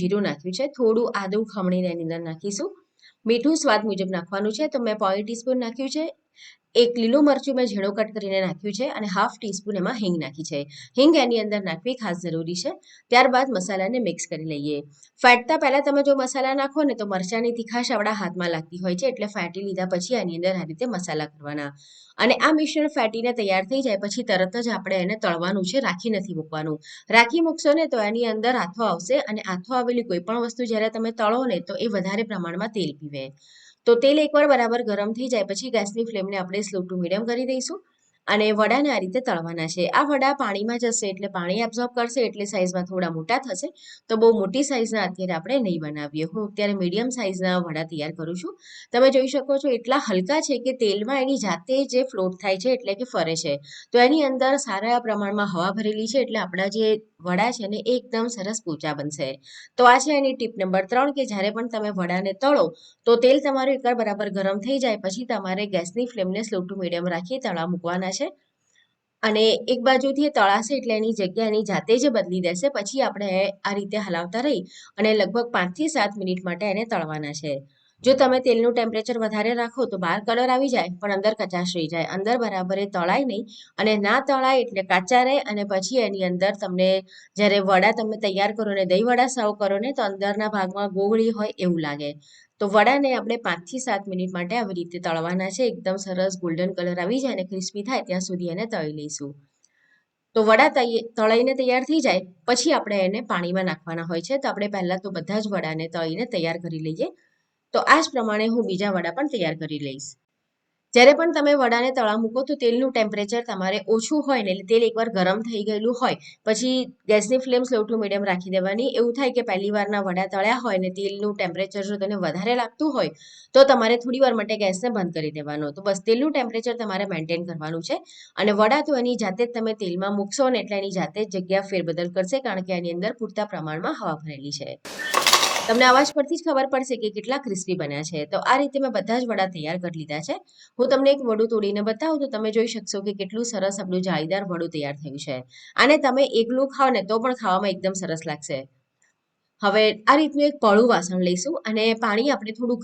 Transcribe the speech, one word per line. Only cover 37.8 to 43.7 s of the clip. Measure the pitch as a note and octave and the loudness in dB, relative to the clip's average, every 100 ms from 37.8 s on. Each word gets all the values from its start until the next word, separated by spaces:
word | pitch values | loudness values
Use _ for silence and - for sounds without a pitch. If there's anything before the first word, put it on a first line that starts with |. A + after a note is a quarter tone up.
| _ _ _ _ - | _ _ _ _ -2
અને | G#3 G#3+ G#3+ | 2 2 4
વડાને | G#3+ B3+ D4 | 2 2 2
આ | A3 | 0
રીતે | F#3 F#3 - | -2 -4 -2
તળવાના | F3 E3 E3+ D#3+ | -2 -4 -6 -4
છે. | F3+ E3+ B3+ | -2 2 2
આ | C#4+ | 2
વડા | C#4 C4 C#4 | 2 2 0
પાણીમાં | A3+ G3 A3 A#3+ | -2 -4 -4 -2
જશે | A#3 A3+ G3+ | -2 -2 -4
એટલે | F#3 G3 F#3+ | -6 -6 -6
પાણી | F3 G3+ A3+ | -2 -2 -2
એબ્ઝોર્બ | A3+ A#3+ A#3+ | -4 -4 -2
કરશે | A#3+ B3+ A3 | -2 0 -2
એટલે | G#3 G3+ | -2 -4
સાઇઝમાં | G#3 F#3 F3+ F3+ | 0 0 -2 -4
થોડા | F#3 F3 D#3+ | -2 -2 -2
મોટા | D#3+ B3 | -2 -2
થશે. | B3+ F#3+ E4 | -2 -8 -8